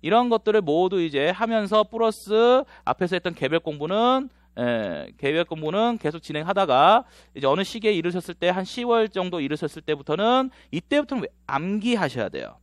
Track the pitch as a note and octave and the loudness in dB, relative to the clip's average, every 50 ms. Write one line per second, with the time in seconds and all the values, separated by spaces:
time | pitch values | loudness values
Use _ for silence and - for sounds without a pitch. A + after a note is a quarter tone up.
0 | - D3 G3 A#3 B3 B3 A#3 A3 - G#3+ G#3 G#3+ G3+ D3 D3 E3 F#3 F#3 F#3 F#3+ | -2 2 2 2 4 4 0 0 0 2 2 2 2 2 2 2 2 2 2 0
1 | E3+ E3 C#3+ C#3 C#3 D#3+ F#3 F#3+ A3+ A3+ A3+ A3 G#3 F#3+ G#3 G#3+ G#3+ G#3 - A3+ | -2 0 0 0 0 0 0 -2 -2 0 0 -2 -2 2 2 2 2 2 0 0
2 | A3+ A3+ G#3+ - - G3 G#3 A3 A#3 A#3+ B3 C4 C#4+ _ - - _ - - _ | 0 0 0 -4 -6 0 2 4 6 6 6 4 2 _ -12 -10 _ -4 -2 _
3 | F#3 F3 F#3+ F3+ _ F3+ E3+ - - C3+ D#3 E3 - D#3+ D3+ C#3+ D3 D#3+ F#3 G#3+ | -2 -2 -2 -2 _ -4 -6 -4 -4 0 0 -2 -2 -4 -8 -6 -6 -2 0 2
4 | A#3 B3 B3+ C4 C#4 C4 _ _ _ _ _ - B2 A#2+ A#2+ A2+ G#2+ F#2+ E2+ D2 | 2 2 2 0 -2 -6 _ _ _ _ _ -4 -2 -2 -2 -2 -2 -4 -6 -8
5 | C#2 G1+ - _ - C#3 D3+ E3 E3+ - E3 D#3 D#3 D3+ E3+ G3+ A3+ A#3+ A#3+ A3 | -10 -12 -14 _ -4 -2 0 0 -2 -2 -6 -8 -6 -4 -2 0 0 0 -2 -2
6 | - D3+ D3+ E3+ - - D3 D3+ D#3 E3+ G3 G3 G3 D#3+ B2+ B2+ D3 F3 G#3+ A#3+ | -4 -6 -6 -6 -12 -8 -8 -8 -4 -2 0 0 2 4 4 6 8 8 6 6
7 | B3+ - _ - - _ _ C3+ C#3 C3+ C#3+ F3 G3 - - A#3 G3 G#3+ G#3+ F3 | 2 -2 _ -20 -20 _ _ -2 0 0 2 2 0 -4 -6 -4 -2 0 0 0
8 | D#3+ F3 F3 F#3 E3 - E3+ _ - F3+ F3+ F#3+ F#3+ F#3 - B3 A#3+ A#3+ A#3 A#3 | -2 -2 -4 -4 -6 -8 -10 _ -2 0 0 0 -4 -6 -8 -8 -2 0 2 2
9 | A3 G#3+ _ G3 F3+ F3+ F3 E3+ C#3+ C3+ D3+ D3+ - D3 - E3 - - D3+ C#3+ | 2 0 _ -4 -4 -4 -4 -4 -4 -4 -4 -4 -4 -6 -8 -8 -4 -4 -4 -4
10 | C#3 - D3+ E3 G3+ A3+ B3 C4 C4 C4 _ - - _ - D#3+ - _ C#4 D4 | -2 -4 -2 0 2 2 2 2 0 -2 _ -14 -18 _ -8 -8 -4 _ 0 0
11 | D4 - C#4 B3 D#3 - _ _ _ - - C#3 D#3 F#3 G3+ G#3+ G3 A#3+ B3 G#3+ | 0 0 -4 -6 -6 -8 _ _ _ -6 -4 -4 -2 -2 -4 -2 0 0 0 0
12 | F3+ C#3+ A#2 B2 G#2+ F#2 E2 C#2 A#1+ G#1 G#1+ _ | 0 -2 -2 -4 -6 -6 -6 -8 -12 -12 -16 _